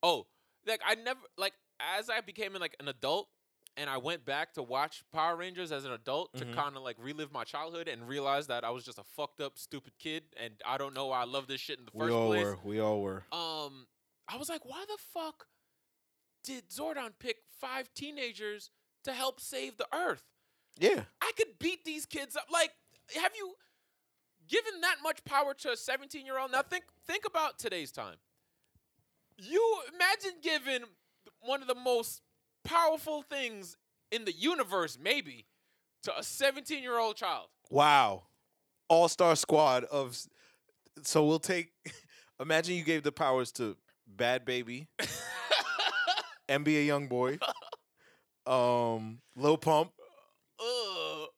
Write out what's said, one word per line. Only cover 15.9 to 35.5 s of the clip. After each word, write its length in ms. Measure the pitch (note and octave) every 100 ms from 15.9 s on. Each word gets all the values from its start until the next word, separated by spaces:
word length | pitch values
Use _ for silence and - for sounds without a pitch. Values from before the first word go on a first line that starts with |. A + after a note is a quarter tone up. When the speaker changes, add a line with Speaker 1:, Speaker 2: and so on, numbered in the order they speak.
| _ _ _ _ _
Speaker 1:
did 240 | - C4 -
Zordon 420 | - D#4 D4 A#3+ -
pick 200 | B3+ A3+ _ -
five 320 | C4 C4 C4
teenagers 800 | - C#4+ D4 B3 G3 G#3 G#3 - _ _ _ -
to 80 |
help 260 | B3 C4 -
save 380 | - C4 C4+ A3+
the 100 | -
Earth? 300 | D4 F4 C3+ _ _ _ _ _ -
Speaker 2:
Yeah. 260 | F#3+ F#4 G#2 _
Speaker 1:
I 100 | G4+ A4+
could 220 | A4 F#3+
beat 260 | E4 F#4 -
these 200 | D#4 -
kids 300 | D#4 C#4 -
up." 120 | -
Like, 200 | E4 D#4+ _ _ _ _ C4+
have 100 | F4+ A4
you 160 | G4 F#4 _ _ _ _ _ _ _ _ D#3
given 320 | G#4+ A4 F#4+
that 140 | F4 D#4+
much 200 | D4+ D#4
power 300 | - C#4 C#4+
to 180 | C#4 D4
a 60 | A#3
seventeen-year-old? 760 | - C4 C#4 D4+ C4+ C4 C4
Now 100 | C4
think, 220 | C#4 F4+ - _ -
think 200 | F#4 A4
about 340 | E4 D#4 -
today's 320 | A#3 F#3 C#3+
time. 240 | - G#2 D#2+ _ _ _ _ _ _ _ _ _ _ _ _
You 440 | G3 E4+ A4+ G#4+ B3+
imagine 460 | E4+ F4+ G#4+ G4+ E4+
giving 420 | D#4 D#4 C4 C4 A#3 F#3 _ _ - _
one 200 | A#3 C#4
of 60 | C4
the 80 | B3+
most 460 | B3+ B3 A3+ - _ _ _ _
powerful 580 | - E4+ E4 D#4+ D4+ D4+
things 560 | C#4 C#4 B3+ G#3+ F3+ - _ _ _
in 140 | A3+ G#3+
the 60 |
universe, 640 | D#3+ A#3+ E4+ A3 F#3+ E3 A#2
maybe, 440 | E3 C#4+ E3+ A#2+ G#2